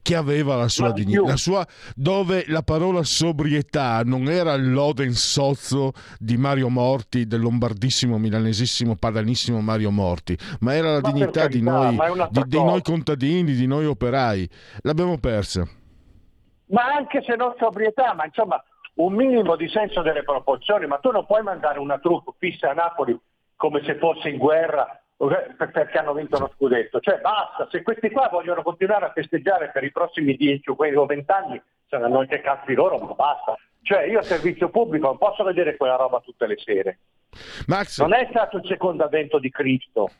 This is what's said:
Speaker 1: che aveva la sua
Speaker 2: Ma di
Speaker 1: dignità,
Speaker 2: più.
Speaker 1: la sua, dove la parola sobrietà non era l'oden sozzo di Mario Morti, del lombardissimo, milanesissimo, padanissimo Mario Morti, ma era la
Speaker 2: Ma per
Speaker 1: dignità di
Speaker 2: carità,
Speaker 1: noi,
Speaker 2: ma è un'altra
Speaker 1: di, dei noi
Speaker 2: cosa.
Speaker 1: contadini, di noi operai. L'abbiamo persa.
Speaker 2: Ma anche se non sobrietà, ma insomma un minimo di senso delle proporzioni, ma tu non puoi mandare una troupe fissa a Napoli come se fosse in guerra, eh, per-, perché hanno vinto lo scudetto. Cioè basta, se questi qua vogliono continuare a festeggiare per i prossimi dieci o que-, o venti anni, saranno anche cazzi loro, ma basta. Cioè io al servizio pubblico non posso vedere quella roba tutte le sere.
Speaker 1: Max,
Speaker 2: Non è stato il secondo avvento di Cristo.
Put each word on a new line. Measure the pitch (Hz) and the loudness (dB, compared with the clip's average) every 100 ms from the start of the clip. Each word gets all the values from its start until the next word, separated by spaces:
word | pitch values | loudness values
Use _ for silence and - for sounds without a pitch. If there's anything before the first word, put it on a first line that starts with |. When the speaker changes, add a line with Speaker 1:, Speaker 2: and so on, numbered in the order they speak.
Speaker 1:
che | - 170 | 0 0
aveva | 143 147 139 127 | 2 0 2 2
la | 120 | 0
sua | - 123 | 2 0
Speaker 2:
Ma | |
di | 104 | 0
Speaker 1:
dignità, | 101 202 | 2 2
Speaker 2:
più. | 175 | 4
Speaker 1:
la | 135 | 2
sua, | - 196 170 - - - | 0 0 -2 -10 -16 -2
dove | 143 190 180 185 156 | 0 2 2 0 0
la | 156 | -4
parola | - 160 180 180 | 0 0 2 0
sobrietà | 147 - 165 151 147 147 143 147 131 113 | 0 0 0 0 0 0 0 -2 0 0
non | 117 131 135 | 0 0 0
era | 180 165 139 | 0 2 2
l'oden | 131 131 143 131 135 | 2 2 2 2 -2
sozzo | 120 - - 139 139 - 135 135 - - - | 0 0 2 0 0 -2 0 -2 -4 -20 -10
di | 110 120 | -2 0
Mario | 139 139 127 | 2 2 2
Morti, | 123 123 135 - 127 113 | 2 2 0 -2 -2 0
del | 117 | 0
lombardissimo, | 117 120 120 101 131 - 123 110 | 0 2 0 0 -2 0 0 0
milanesissimo, | 110 110 110 107 123 - 117 107 | 0 0 0 0 -2 0 -2 0
padanissimo | 117 110 107 123 - 113 | -2 0 0 -2 0 -2
Mario | 107 110 104 | 0 0 0
Morti, | 101 92 87 - 87 - - | 0 0 -2 -4 -6 -6 -4
ma | 113 | 0
era | 151 160 | 0 2
la | 151 | 0
Speaker 2:
Ma | |
per | - | 0
Speaker 1:
dignità | 139 - 160 160 | 2 0 2 0
di | 123 | 2
Speaker 2:
carità, | 117 | 2
Speaker 1:
noi, | 131 131 117 | 2 2 2
Speaker 2:
ma | 160 | 0
è | |
un'altra | 180 170 113 | 0 0 0
Speaker 1:
di, | 131 | 0
dei | 156 | 2
noi | - - | 4 2
Speaker 2:
cosa. | - | 0
Speaker 1:
contadini, | 165 143 147 135 180 170 | -2 -2 0 2 2 2
di | 127 127 | 2 2
noi | 143 151 | 0 0
operai. | 139 120 - 120 101 87 - - 107 | 0 0 2 0 0 -4 -8 -20 -6
L'abbiamo | 131 156 180 156 | -2 0 0 0
persa. | 127 110 95 92 85 - - - _ - _ _ _ _ _ | 0 0 -2 -4 -4 -8 -20 -20 _ -20 _ _ _ _ _
Speaker 2:
Ma | 202 247 | 0 2
anche | 294 277 285 | 0 0 -4
se | - 233 | -2 -2
non | 247 240 | -2 0
sobrietà, | 226 196 220 214 247 170 | -2 0 -2 2 0 0
ma | 156 | -4
insomma | - 214 151 _ _ - - | -2 -2 -2 _ _ -14 -2
un | 175 | 0
minimo | 202 269 240 185 165 | 4 4 4 2 0
di | 160 | 0
senso | 214 208 185 | -2 -2 0
delle | 160 151 | 0 -2
proporzioni, | 143 135 - 127 - 208 156 | -2 -2 0 -2 0 0 0
ma | 143 | 0
tu | 262 | 0
non | 214 - | 0 2
puoi | 208 | 0
mandare | 208 175 151 143 | 0 -4 -4 -4
una | 143 139 | -4 -2
troupe | 170 170 - - | 0 0 -2 -6
fissa | 180 - 156 | -6 -2 -2
a | |
Napoli | 139 170 170 123 120 _ _ _ _ | 0 -2 0 -2 -2 _ _ _ _
come | 156 147 | 0 0
se | 143 147 | -2 0
fosse | 165 156 160 | 0 0 -4
in | 131 | 0
guerra, | 139 156 165 151 120 - _ _ | 2 4 2 -2 -2 -6 _ _
eh, | 139 180 - - | 0 0 -4 -8
per-, | 156 | -4
perché | 170 151 165 | -2 0 0
hanno | 143 | -2
vinto | 143 147 143 | -4 -2 -2
lo | 135 - | -2 0
scudetto. | 139 123 110 - | 2 2 0 -2
Cioè | - 185 | 0 0
basta, | 180 214 - - 139 | 0 0 -4 -6 -6
se | 175 | -4
questi | 170 226 220 | -4 -2 -2
qua | 214 170 | 0 0
vogliono | 175 165 170 | 0 -2 -4
continuare | 165 170 190 208 165 | -4 -2 0 2 0
a | |
festeggiare | - - 165 135 185 147 | -4 -4 -2 0 0 0
per | 135 | -4
i | 135 | -4
prossimi | - 170 - 143 127 | -4 -4 0 0 2
dieci | 143 143 143 | 2 0 -2
o | 131 | 0
que-, | 151 143 | 2 2
o | 139 | 2
venti | 147 143 | 0 0
anni, | 196 185 - _ _ _ | 0 0 -10 _ _ _
saranno | 135 120 131 | -2 2 2
anche | 131 143 | 2 -2
cazzi | 143 139 - 127 | -2 -4 0 2
loro, | 180 151 | 2 0
ma | - | -6
basta. | - 139 143 - - _ _ | -2 0 0 -4 -8 _ _
Cioè | - 190 | 0 0
io | 156 220 | 2 0
al | - | 0
servizio | 170 175 160 175 | -2 -2 -2 0
pubblico | 226 233 156 139 | 0 0 0 0
non | 131 | 2
posso | 202 202 | 0 2
vedere | 190 180 156 147 | -2 0 0 0
quella | 131 127 | 0 2
roba | 131 123 | 0 -2
tutte | - - 113 | -6 -6 -4
le | 104 | -4
sere. | - 98 92 92 _ _ _ - - - - | -2 0 0 -4 _ _ _ -20 -18 -10 -2
Speaker 1:
Max, | 185 196 - | -2 -2 0
Speaker 2:
Non | 156 | 2
è | 233 247 | 4 2
stato | 240 208 190 | 0 -2 -4
il | - | -6
secondo | 185 185 156 | -2 -2 0
avvento | 151 156 139 151 | 0 0 0 -2
di | 127 | -2
Cristo. | - 135 131 - 113 98 | -4 -2 -2 -2 -4 -4